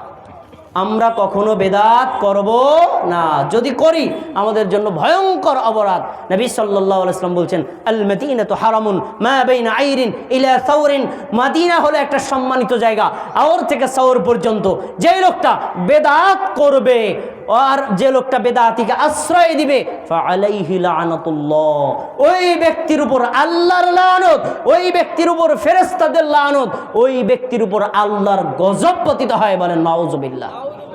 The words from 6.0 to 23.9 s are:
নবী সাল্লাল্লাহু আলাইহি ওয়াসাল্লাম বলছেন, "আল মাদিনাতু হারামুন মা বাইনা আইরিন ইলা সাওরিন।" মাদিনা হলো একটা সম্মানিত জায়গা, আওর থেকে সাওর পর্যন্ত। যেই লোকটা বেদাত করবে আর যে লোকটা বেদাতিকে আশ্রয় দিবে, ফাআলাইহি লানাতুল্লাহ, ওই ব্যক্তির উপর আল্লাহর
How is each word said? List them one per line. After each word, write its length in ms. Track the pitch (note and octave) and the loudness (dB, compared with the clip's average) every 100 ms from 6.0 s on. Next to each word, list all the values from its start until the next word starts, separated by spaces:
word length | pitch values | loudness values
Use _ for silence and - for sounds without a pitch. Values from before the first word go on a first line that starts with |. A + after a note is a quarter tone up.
| - - - | -4 -12 -4
নবী 140 | F#3+ A#3+ | -2 -2
সাল্লাল্লাহু 540 | - G#3+ G3 F#3+ F#3+ | -2 -2 0 0 0
আলাইহি 180 | F#3 E3+ | 0 -2
ওয়াসাল্লাম 160 | F3+ F3 | -4 -2
বলছেন, 280 | D#3+ F3 - - - | -2 -2 -4 -8 -4
"আল 200 | A3 G3+ | -2 0
মাদিনাতু 500 | G3 D4 B3 G#3 F#3+ | -2 -2 -2 -2 -2
হারামুন 460 | A3 A3 G#3+ F#3 - - | 0 0 0 -4 -6 -4
মা 220 | A3 C4+ B3 | -2 0 2
বাইনা 240 | B3 A3+ | 2 0
আইরিন 400 | A3 C#4 C4 A#3+ - - | -2 0 0 -2 -4 -4
ইলা 300 | B3+ C4 B3+ | 0 2 2
সাওরিন।" 480 | B3+ D4+ D4 C#4 A#3 - - | 2 2 2 0 -2 -6 -6
মাদিনা 460 | A3 C4+ D#4+ F4 E4+ | -2 0 0 2 2
হলো 180 | D4 D4+ | 2 0
একটা 220 | C4 C#4 | -2 -4
সম্মানিত 540 | - C4 B3+ B3+ A#3 | -2 -4 -2 -2 -2
জায়গা, 380 | A#3+ A3+ A3 F3+ - - - | 0 0 0 -2 -4 -6 0
আওর 260 | D4 E4+ | 2 2
থেকে 260 | A3+ B3+ C4 | 0 -2 -2
সাওর 360 | C4 C4 B3+ | 2 2 2
পর্যন্ত। 520 | G#3+ A#3+ A#3+ G#3+ F#3+ E3 - - | 2 0 0 -2 -2 -2 -6 -2
যেই 240 | D#4+ F#4+ | 2 4
লোকটা 360 | F#4 - C4+ G#3+ - - | 2 2 0 -2 -4 -6
বেদাত 840 | F3+ D4+ C#4+ D4 F#4+ F#4+ G4 - | 2 2 4 4 4 2 -2 0
করবে 640 | C#4+ C4+ A#3 A#3+ G#3 E3+ - - - | 2 4 4 2 0 -4 -8 -12 -2
আর 480 | A3+ C4+ C#4 C#4 F#3 | 2 2 0 0 0
যে 160 | C4+ | 2
লোকটা 280 | C4 C4 B3+ | 2 0 -2
বেদাতিকে 540 | A#3+ B3 A3+ A#3 G#3+ | 0 2 2 2 -2
আশ্রয় 640 | B3 D4+ D4+ - F4 E4 D4+ | 0 0 -2 0 2 4 2
দিবে, 300 | C#4+ C4 - - - | 2 0 -2 -10 -4
ফাআলাইহি 680 | E3 - F#3 G3+ G#3 D#3+ F#3 | -2 0 0 0 -2 -2 -2
লানাতুল্লাহ, 1200 | F3 D#3+ E3+ D#3+ E3 D3+ D3 D3+ D#3 D3 C#3 - - - | 0 0 -2 -4 -4 -4 0 0 2 0 -2 -4 -8 0
ওই 380 | D4 F#4 F4+ E4 | 2 4 2 2
ব্যক্তির 420 | E4 D#4+ - D#4 | 0 0 -2 0
উপর 240 | C#4 C4 A#3+ | 2 0 0
আল্লাহর 680 | B3+ D#4+ E4+ F4 F4+ F4+ | 0 0 2 2 2 2